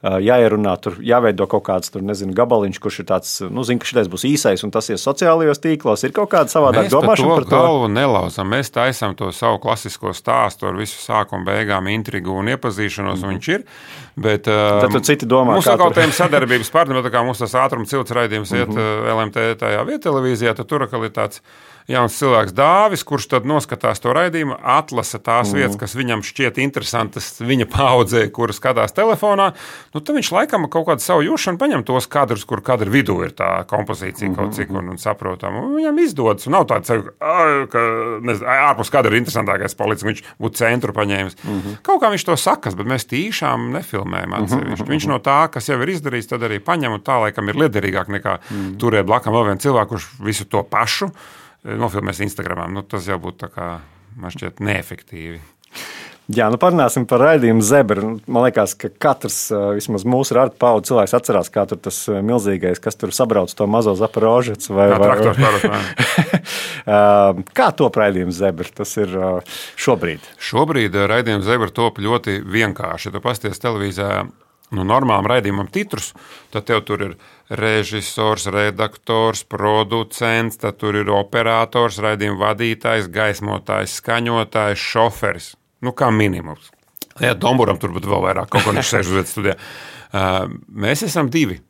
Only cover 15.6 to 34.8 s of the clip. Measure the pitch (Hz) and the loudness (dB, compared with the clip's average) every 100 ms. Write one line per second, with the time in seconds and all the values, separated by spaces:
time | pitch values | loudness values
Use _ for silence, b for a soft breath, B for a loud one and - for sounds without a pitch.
15.6 | 139 117 175 - 160 - 143 143 127 123 | 4 4 4 4 2 2 2 2 4 2
16.6 | 107 160 160 131 123 120 120 117 113 127 | 2 2 2 0 0 0 0 -2 -2 0
17.6 | 131 127 107 135 117 120 117 107 98 120 | 0 -2 -4 -4 -2 -2 0 -2 -2 -2
18.6 | 117 107 107 107 113 113 110 117 113 110 | -2 -2 -2 -2 -2 0 -2 -2 -2 -2
19.6 | 110 104 139 294 175 139 127 117 117 110 | -2 -2 -2 -4 -2 0 0 0 0 -2
20.6 | 117 151 131 127 113 113 107 - B B | -4 -4 -4 -4 -6 -4 -6 -6 B B
21.6 | B B - 127 117 - 139 117 104 92 | B B -4 0 0 0 2 4 2 2
22.6 | 143 185 214 185 - 143 - 127 113 151 | 4 6 4 0 -4 -6 0 -2 0 -2
23.6 | - 120 117 107 120 143 175 165 147 123 | -2 -2 -2 -2 0 0 0 -2 -4 -4
24.6 | 127 135 156 120 - 110 - 117 107 139 | 0 0 0 -4 -4 -6 0 2 2 0
25.6 | 127 101 110 123 123 113 98 - 127 - | 0 -2 -8 -4 -2 -2 -4 -2 -2 0
26.6 | 139 139 127 117 110 107 - - 117 131 | -2 -2 -4 -2 -2 -6 -12 -8 0 0
27.6 | 117 - 135 123 107 117 104 - 117 104 | 2 2 4 4 4 2 2 0 -4 0
28.6 | 131 123 110 - 226 214 208 202 196 B | 0 2 0 2 2 2 2 2 2 B
29.6 | B B B 151 151 294 - 180 302 - | B B B -10 -2 -2 0 0 0 0
30.6 | 147 165 160 143 - 175 143 311 - 175 | 0 -2 0 -2 2 2 2 0 -2 -2
31.6 | 285 185 110 127 - 147 131 110 - 113 | 0 0 0 -2 0 0 0 -2 -4 -6
32.6 | - 123 101 131 120 90 85 - 92 90 | 0 0 2 2 2 -2 -2 -4 -2 -2
33.6 | 90 107 104 101 92 - 101 92 101 104 | -2 -2 -2 -6 -8 -6 -4 -2 -4 -4
34.6 | 95 95 | -6 -6